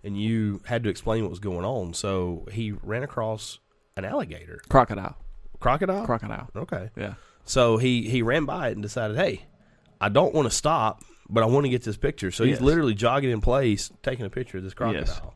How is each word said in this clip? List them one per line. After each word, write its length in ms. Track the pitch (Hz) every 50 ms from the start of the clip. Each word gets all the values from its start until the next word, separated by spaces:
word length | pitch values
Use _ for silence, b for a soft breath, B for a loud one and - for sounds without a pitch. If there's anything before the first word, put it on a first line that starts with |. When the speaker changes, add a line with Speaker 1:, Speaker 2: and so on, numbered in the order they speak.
Speaker 1:
and 160 | - 104 101 101
you 440 | 107 110 113 110 107 104 101 95 -
had 180 | - 120 117 113
to 40 | 104
explain 360 | 92 - - 113 110 113 107
what 60 | 95
was 100 | - -
going 260 | 101 101 90 85 90
on. 260 | 107 135 117 92 85
So 540 | 82 - - 101 98 95 90 90 85 82 82 -
he 220 | 98 113 113 107
ran 300 | 101 95 - - 107 120
across 560 | 139 139 - 123 110 110 110 107 - - - - _ _ _ _ _ _ _ -
an 80 | 95
alligator. 560 | - 247 294 185 90 - - - - - - - -
Speaker 2:
Crocodile. 480 | - - 120 - 104 196 190 - - - - - - - - - - -
Speaker 1:
Crocodile? 460 | - 123 131 156 190 185 185 202 226
Speaker 2:
Crocodile. 420 | - 120 110 110 104 107 - - 113 -
Speaker 1:
Okay. 320 | 104 165 - - - 92 110 -
Speaker 2:
Yeah. 180 | - 101 104 110 b b b b b b
Speaker 1:
So 320 | - - 131 123 117 113
he, 320 | 110 127 127 123 120 107 110
he 140 | 127 127
ran 240 | 113 117 131 165 151
by 220 | 135 151 180 151 120
it 40 |
and 100 | 110 104
decided, 360 | 104 104 - 123 113 107 107 131
"Hey, 240 | 190 - 95 - - - _ b b b b b b b b _
I 80 | - 104
don't 240 | 101 135 180 - -
wanna 160 | 156 139 110
stop, 520 | - - - 151 165 147 110 110 - - b b b b b -
but 120 | 101 117
I 40 | 113
wanna 220 | 110 127 139 143 135
get 140 | 127 123
this 140 | - 110 104
picture." 340 | - - 139 143 - 104 92
So 140 | - - 113
he's 80 | 131
Speaker 2:
Yes. 80 | 143 -
Speaker 1:
literally 340 | 123 143 160 170 156 123 107
jogging 360 | 98 120 117 127 143 143 127
in 100 | 117 107
place, 500 | 104 123 123 139 135 117 104 98 - - - _
taking 220 | - 135 127 123 113
a 60 | 95
picture 260 | - 131 127 - - 92
of 60 | 92
this 80 | 95
crocodile. 300 | - - 120 113 101 76 -
Speaker 2:
Yes. 140 | - - - - - -